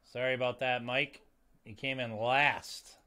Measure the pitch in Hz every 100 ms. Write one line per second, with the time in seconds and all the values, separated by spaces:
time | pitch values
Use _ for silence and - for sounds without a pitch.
0 | _ 120 127 127 127 120 131 123 120 131
1 | 147 - _ _ _ _ - 104 135 131
2 | 120 107 117 135 143 - - - - -